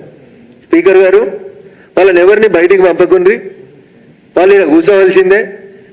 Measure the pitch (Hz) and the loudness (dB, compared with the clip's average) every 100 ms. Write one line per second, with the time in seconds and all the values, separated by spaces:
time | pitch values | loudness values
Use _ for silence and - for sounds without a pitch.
0 | - - - _ _ - - 339 349 185 | -20 -20 -20 _ _ -20 -4 0 2 2
1 | 190 190 - - - - - - - - | 2 0 -2 -10 -18 -20 -20 -20 -10 -4
2 | 190 175 185 214 214 170 175 190 185 165 | -2 0 2 2 0 0 0 0 0 0
3 | 175 185 180 233 - - - - _ _ | 0 0 0 -4 -8 -20 -20 -20 _ _
4 | - _ _ - 190 202 165 160 165 196 | -20 _ _ -2 0 2 2 0 2 0
5 | 185 185 185 202 - - - - - | 2 0 0 0 -2 -12 -20 -20 -20